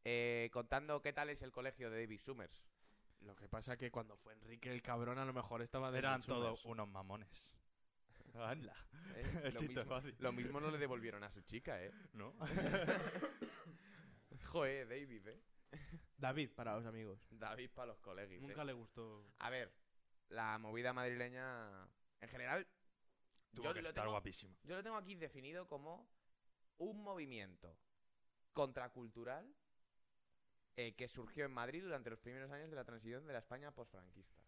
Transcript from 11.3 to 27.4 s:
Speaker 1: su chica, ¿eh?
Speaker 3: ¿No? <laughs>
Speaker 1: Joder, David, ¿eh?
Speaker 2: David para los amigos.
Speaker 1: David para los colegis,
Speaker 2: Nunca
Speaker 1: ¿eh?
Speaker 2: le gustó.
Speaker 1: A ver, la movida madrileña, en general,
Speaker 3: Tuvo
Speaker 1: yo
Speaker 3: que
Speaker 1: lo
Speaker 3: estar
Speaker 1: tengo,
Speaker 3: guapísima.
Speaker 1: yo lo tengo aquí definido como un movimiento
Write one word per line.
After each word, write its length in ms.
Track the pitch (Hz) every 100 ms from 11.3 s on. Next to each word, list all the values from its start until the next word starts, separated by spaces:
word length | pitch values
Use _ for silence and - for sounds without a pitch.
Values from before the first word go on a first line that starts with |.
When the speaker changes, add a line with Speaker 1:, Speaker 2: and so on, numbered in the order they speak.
Speaker 1:
su 120 | 101
chica, 400 | - 110 143 107
¿eh? 100 | 92 - -
Speaker 3:
¿No? 200 | 113 104 -
<laughs> 880 | 156 143 156 190 170 196 - 185 - - - - - - - - - - - 131 -
Speaker 1:
Joder, 420 | 170 139 139 123
David, 380 | 127 143 113 98
¿eh? 120 | 117 - - - 151 143 165 - -
Speaker 2:
David 340 | 135 139 131
para 220 | - 117 107
los 100 | 113
amigos. 400 | 113 110 98 -
Speaker 1:
David 400 | 113 107 113 127
para 140 | - 123
los 100 | 104
colegis, 420 | - 95 101 90
Speaker 2:
Nunca 220 | 139 120
Speaker 1:
¿eh? 40 | 143
Speaker 2:
le 60 |
gustó. 600 | 123 110 - 113 107 101 -
Speaker 1:
A 120 | 117
ver, 220 | 127 117 - - - - - _
la 300 | 113 110 110
movida 340 | 110 113 123
madrileña, 960 | 127 123 123 123 127 131 120 110 95 95 _ - _
en 80 | 117
general, 380 | 127 123 165 190 _ - _ - _ - - _
Speaker 3:
Tuvo 120 | - 120
Speaker 1:
yo 80 |
Speaker 3:
que 80 | -
Speaker 1:
lo 60 | 165
Speaker 3:
estar 160 | 156
Speaker 1:
tengo, 80 | 107
Speaker 3:
guapísima. 420 | 104 101 95 98 95
Speaker 1:
yo 120 | 139 185
lo 60 |
tengo 140 | 208 220
aquí 180 | 190
definido 520 | 190 156 139 131 170 180
como 420 | 147 147 175 240 - _ - - _ - _
un 240 | 180 208
movimiento 760 | 208 190 143 120